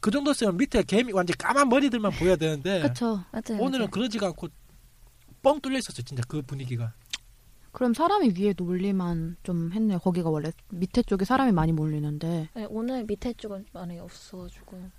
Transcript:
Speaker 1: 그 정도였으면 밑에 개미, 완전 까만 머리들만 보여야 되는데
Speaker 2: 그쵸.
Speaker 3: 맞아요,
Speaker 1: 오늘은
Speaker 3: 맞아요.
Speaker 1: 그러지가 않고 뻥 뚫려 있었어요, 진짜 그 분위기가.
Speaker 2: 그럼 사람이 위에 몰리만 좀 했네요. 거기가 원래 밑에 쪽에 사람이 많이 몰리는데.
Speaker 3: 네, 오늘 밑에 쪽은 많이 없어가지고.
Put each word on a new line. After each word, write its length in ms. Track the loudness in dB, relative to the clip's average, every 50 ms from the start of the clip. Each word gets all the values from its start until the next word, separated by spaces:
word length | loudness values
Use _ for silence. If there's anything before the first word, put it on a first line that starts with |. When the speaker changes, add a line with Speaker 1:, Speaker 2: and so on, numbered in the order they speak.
Speaker 1:
그 100 | 2 2
정도였으면 460 | 0 2 2 2 2 2 2 0 2 2
밑에 260 | 0 0 2 0 0
개미, 280 | 4 2 2 2 2 0
완전 200 | 0 0 0 -2 -2
까만 280 | 0 0 4 4 6 6
머리들만 420 | 6 4 4 4 2 2 0 0 0
보여야 220 | 2 4 4 4
되는데 460 | 4 4 0 0 -2 -2 0 0 2
Speaker 2:
그쵸. 420 | 2 0 0 0 0 0 0 -2 -4 -6
Speaker 3:
맞아요, 300 | -8 -8 -6 -4 -2 -2
Speaker 1:
오늘은 180 | 0 0 0 -2
Speaker 3:
맞아요. 80 | -2 -2
Speaker 1:
그러지가 360 | -2 -2 -2 -2 -2 -2 -2 -2
않고 200 | -4 -4 -10 -12 -12 -14 -20 -20 -20 -20 -20 -20 -20 -20 -20 -20 _ -20 -20 -20 -20 2
뻥 180 | _ 2 2 4
뚫려 160 | 0 -2 -2 -2
있었어요, 240 | -4 -4 -8 -10 -10
진짜 180 | -8 -4 -6 -4 -4
그 140 | -4 -6
분위기가. 520 | -6 -6 -8 -8 -6 -6 -4 -4 -4 -6 -6 -10 -16 -14 -14 -14 -14 -18 -20 -20 -20 -20 -20 -20 -20 -18
Speaker 2:
그럼 220 | -4 0 2 2 2
사람이 400 | 4 4 4 4 4 4 4 4 4
위에 160 | 2 2 2 0
몰리만 760 | -2 -2 0 0 0 2 0 0 0 0 -2 -2 -2 -4 -6 -8 -6
좀 280 | -4 -2 -2 -2 -2 0
했네요. 260 | 0 2 2 2 2
거기가 300 | 2 0 0 2 0 0
원래 220 | 0 0 -2 -4 -6 -8 -14 -14
밑에 320 | -6 -4 -4 0 2 0 2
쪽에 220 | 2 0 0 2
사람이 260 | 2 2 4 4 4
많이 200 | 4 4 4 4 2
몰리는데. 760 | 2 0 0 0 -2 -2 -2 -4 -4 -4 -4 -4 -4 -4 -6 -10
Speaker 3:
네, 120 | -12 -10 -8
오늘 340 | -6 -6 -4 -4 -4 -4 -4
밑에 280 | -4 -6 -4 -4 -6 -6
쪽은 320 | -6 -10 -10 -10 -10 -12 -14 -14
많이 260 | -12 -10 -10 -10 -10
없어가지고. 800 | -14 -16 -18 -18 -20 -16 -14 -14 -14 -14 -16 -18 -20 -20 -18 -16 -16 -16 -18